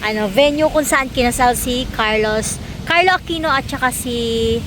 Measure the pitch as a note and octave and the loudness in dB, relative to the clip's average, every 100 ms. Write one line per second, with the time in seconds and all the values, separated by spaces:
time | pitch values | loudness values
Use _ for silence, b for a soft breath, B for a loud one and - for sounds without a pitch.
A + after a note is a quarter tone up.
0 | G#3+ G#3+ G#3+ G#3 C#4+ D4 D#4 D#4 D4 D4 | -2 -2 0 4 4 4 2 2 2 0
1 | C4 C4 A#3+ A#3+ B3 A#3+ B3+ B3 C4 - | 0 0 0 4 2 2 -2 -2 -4 -2
2 | A3 A3 G#3+ G#3+ G#3+ - B B - E4+ | 0 2 0 0 -2 -6 B B 0 2
3 | F#4 F4+ - E4 D#4+ C4+ - C4+ B3+ B3 | 4 2 -2 -4 0 -2 -2 -2 -2 -2
4 | B3+ A#3+ A#3 A3+ A3+ A#3 | -4 -4 -2 0 0 -2